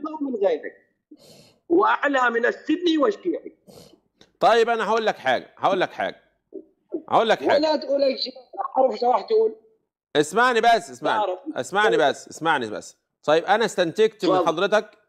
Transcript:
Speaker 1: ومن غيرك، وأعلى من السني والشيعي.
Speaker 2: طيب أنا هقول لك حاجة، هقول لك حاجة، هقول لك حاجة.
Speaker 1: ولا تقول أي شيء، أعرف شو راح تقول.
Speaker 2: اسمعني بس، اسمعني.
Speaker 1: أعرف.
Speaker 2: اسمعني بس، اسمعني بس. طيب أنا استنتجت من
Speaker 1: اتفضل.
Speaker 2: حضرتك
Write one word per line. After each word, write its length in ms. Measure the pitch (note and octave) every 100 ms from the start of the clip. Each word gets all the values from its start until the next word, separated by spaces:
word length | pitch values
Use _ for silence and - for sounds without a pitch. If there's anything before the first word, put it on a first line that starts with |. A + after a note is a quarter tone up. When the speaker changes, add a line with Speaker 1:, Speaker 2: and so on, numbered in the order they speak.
| D4+ D#4
Speaker 1:
ومن 140 | C#4 A#3
غيرك، 380 | F#3+ D3+ G2+ - _ _ _ - - - _ _ -
وأعلى 600 | E4+ G#3+ A#3 C#4+ C4+ B3
من 160 | A#3 A#3
السني 520 | G#3 - D#4+ F4 D#4+
والشيعي. 600 | B3+ - F4 - - - _ - - _ _ _ _ _
Speaker 2:
طيب 300 | F3 A#3 A3+
أنا 200 | A#3 G3
هقول 160 | A3+ A3
لك 120 | -
حاجة، 360 | C3 A2+ - -
هقول 240 | C#3+ F#3+
لك 100 | D#3
حاجة، 300 | - F#2+ - _ _ _ - - _ _ D#4+ -
هقول 200 | D#3 A3+
لك 100 | G3
حاجة. 180 | E4+ D4+
Speaker 1:
ولا 180 | D#4 D4+
تقول 280 | C4 C#4
أي 140 | C4+ A#3
شيء، 160 | A#3+ - - - - -
أعرف 220 | C4 G#3+
شو 120 | A#3+
راح 100 | A#3
تقول. 340 | F#3+ A3 A3 A3 _ _ _ _ _ C#3+
Speaker 2:
اسمعني 460 | D3+ G3 B3+ A#3
بس، 300 | A#3 A3+ -
اسمعني. 280 | B2 C#4+ A3
Speaker 1:
أعرف. 200 | G3+ F#3 - G3
Speaker 2:
اسمعني 420 | B2 F#3+ G#3 D#3+
بس، 300 | D3 B2 -
اسمعني 420 | - D#3+ D3 A2+
بس. 280 | F#2+ - - _ _
طيب 220 | - D#3+ E3
أنا 200 | G#3 A3
استنتجت 600 | - F3 F3+ A3 - F3
من 60 |
Speaker 1:
اتفضل. 160 | F#3 E3+
Speaker 2:
حضرتك 500 | D#3+ G3 G#3+ G#3+ _